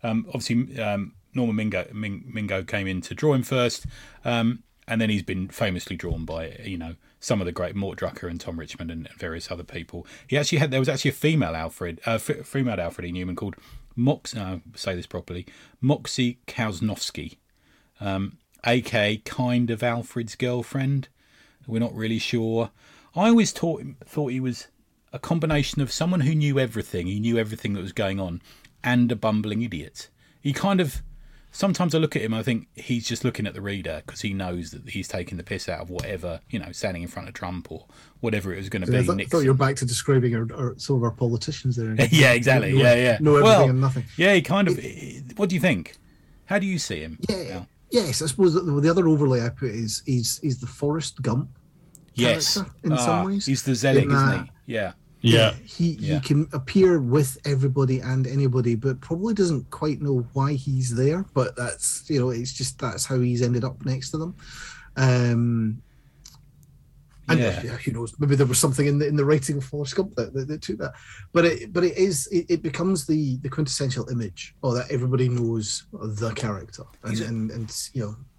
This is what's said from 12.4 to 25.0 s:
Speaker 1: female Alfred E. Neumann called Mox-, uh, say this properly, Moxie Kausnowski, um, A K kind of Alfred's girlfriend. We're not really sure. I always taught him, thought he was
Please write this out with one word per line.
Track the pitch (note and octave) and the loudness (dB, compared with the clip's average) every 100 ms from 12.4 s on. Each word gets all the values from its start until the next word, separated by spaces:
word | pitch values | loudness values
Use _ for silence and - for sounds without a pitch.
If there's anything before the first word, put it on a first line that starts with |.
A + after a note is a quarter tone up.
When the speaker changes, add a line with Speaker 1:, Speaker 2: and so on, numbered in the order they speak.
| - | -6
Speaker 1:
female | C#3 B2+ G2+ | -2 -2 -2
Alfred | E2+ - F2 | -4 -6 -8
E. | |
Neumann | F2+ F#2 F2 | -6 -6 -6
called | G2+ - - - - - | -8 -10 -18 -20 -16 -2
Mox-, | B2 D3+ - A2+ | 0 0 -4 -8
uh, | F#2+ F#2 - - | -8 -8 -12 -10
say | - | -6
this | F2+ E2+ | -6 -6
properly, | F2+ - F2 F2+ - - _ | -10 -10 -12 -12 -18 -20 _
Moxie | B2+ D3 - - B2 A#2+ - | 0 0 -2 -2 -2 -2 -12
Kausnowski, | - A2 F2+ G#2+ G2 - - D#2 - _ _ _ _ _ _ | -6 -4 -2 -4 -4 -8 -8 -12 -14 _ _ _ _ _ _
um, | G2+ F#2+ G2 - _ _ - | -6 -4 -4 -8 _ _ 0
A | B2 | 0
K | A#2 A#2 G#2 G#2+ | 2 0 0 0
kind | - - B2 B2 A#2+ | -8 -4 0 2 0
of | A2+ | 0
Alfred's | A#2+ A#2 A2+ - A#2 - | -2 -2 -6 -8 -8 -4
girlfriend. | B2 B2 A2+ C#3 C3+ C#3 C3 _ _ _ _ _ - | -2 -2 -4 -4 -2 -2 -4 _ _ _ _ _ -6
We're | A2+ | -2
not | A#2 - | -2 -2
really | A2 A2 | -2 -2
sure. | - A#2+ A2+ A2+ A2+ _ _ - _ - | 0 0 0 0 -2 _ _ -20 _ 0
I | G#3 | 6
always | A#3 G3+ | 6 6
taught | - E3+ D3+ | 0 -2 -4
him, | C#3 C#3 - | -8 -16 -10
thought | - C#3+ | -4 -2
he | B2+ | -2
was | B2+ A#2+ - _ _ _ | -2 -4 -10 _ _ _